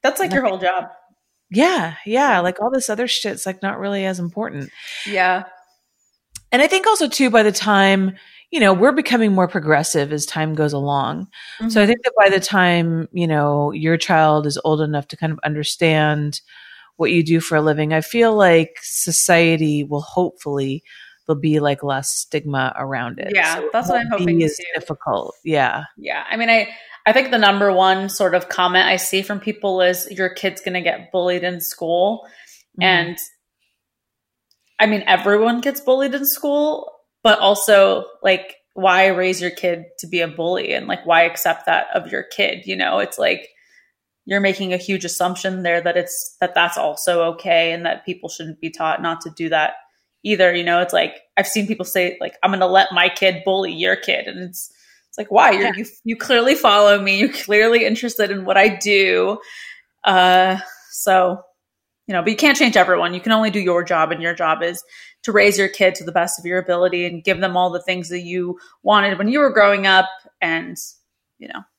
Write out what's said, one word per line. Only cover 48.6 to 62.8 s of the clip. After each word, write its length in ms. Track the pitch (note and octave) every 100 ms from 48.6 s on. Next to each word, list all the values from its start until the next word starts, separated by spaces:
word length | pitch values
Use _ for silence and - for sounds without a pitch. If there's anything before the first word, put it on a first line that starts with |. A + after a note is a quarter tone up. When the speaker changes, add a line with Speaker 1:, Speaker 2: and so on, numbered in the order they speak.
Speaker 1:
be 100 | E3
taught 300 | - D#3+ D#3+
not 180 | F3 E3
to 80 | E3
do 180 | D#3+ E3
that 240 | D#3 D3+ - _ _ _ _
either. 300 | G#3 G#3 F3+
You 100 | F3
know, 160 | F3 F3
it's 140 | F3+
like, 260 | F3 E3+ - _ -
I've 100 | G3
seen 200 | A3 G3+
people 180 | A3
say, 320 | F3+ G3 F3+ F3+
like, 140 | - -
"I'm 80 | F#3+
gonna 160 | G3 F#3
let 240 | F#3+ F#3+
my 180 | F3+ F3+
kid 320 | - F#3+ F3+
bully 280 | G3 F#3+ F#3+
your 240 | E3 F#3 F#3+
kid." 300 | - F3+ -
And 140 | F#3+ F3+
it's, 240 | F3+ - _ _ _ _
it's 100 | -
like, 120 | G#3
why? 200 | G#3+ -
You're, 100 | F#3+
Speaker 2:
Yeah. 80 | G#3+ G3
Speaker 1:
you, 100 | G#3+ -
you 120 | A3+ A3+
clearly 380 | - A#3+ A#3+
follow 460 | D#4+ A3+ G3+ G#3 G3+
me. 180 | G3 G3
You're 120 | G#3
clearly 520 | - - G#3 A3+ A#3
interested 460 | A3 A3 A#3+ - G3+
in 140 | G3 F#3+
what 100 | F#3+
I 120 | G#3
do. 720 | F#3 G#3 G3+ F#3+ F3+ F#3 G#3 - - - - _ _
Uh, 560 | - F#3 F#3 F#3 F#3 F#3+ - - _
so, 520 | - - F#3 F#3 F#3+ - _ _ _ _ _ -
you 80 |
know, 80 | F#3
but 80 | E3+
you 60 | G#3+
can't 200 | C#4+ B3+
change 200 | C4
everyone. 340 | G3+